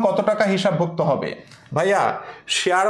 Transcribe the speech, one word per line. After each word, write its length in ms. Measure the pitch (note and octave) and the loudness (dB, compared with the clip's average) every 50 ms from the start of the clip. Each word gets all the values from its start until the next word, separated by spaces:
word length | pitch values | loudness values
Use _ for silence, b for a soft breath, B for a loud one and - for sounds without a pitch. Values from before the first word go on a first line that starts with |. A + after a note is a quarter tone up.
| A3+ | 2
কত 120 | G3 F3+ F#3+ G3 G#3+ | 2 2 2 0 0
টাকা 140 | G#3+ - A3 | 0 2 2
হিসাবভুক্ত 540 | G3 G3 F#3 - G3+ E3+ D3+ E3+ E3 - - | 2 2 2 0 0 0 0 -2 -2 -2 -2
হবে? 300 | D3+ C#3+ C3+ - - - - - B B B B B B C3+ | 0 0 0 -2 -2 -6 -10 -10 B B B B B B -4
ভাইয়া, 280 | C#3+ E3+ F#3+ G3+ F3+ C3 A2 A2 - B B B B B - - - | -2 0 2 2 2 2 0 -2 -4 B B B B B -6 -6 -2
শেয়ার 300 | - - F3 F#3 G3 G#3+ | 0 2 2 2 2 2